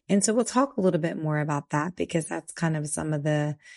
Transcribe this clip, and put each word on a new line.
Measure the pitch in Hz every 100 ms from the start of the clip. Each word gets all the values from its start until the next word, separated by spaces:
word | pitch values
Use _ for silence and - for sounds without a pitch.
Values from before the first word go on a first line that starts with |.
| -
And | 196
so | 202
we'll | 220
talk | 233 240 277 -
a |
little | 185 165
bit | 165 -
more | 151 151
about | 151 143 -
that | 151 160
because | - 170 170 151
that's | 165 -
kind | - 165 156
of | 147
some | - 156
of | 151
the, | 147 151 147 147 -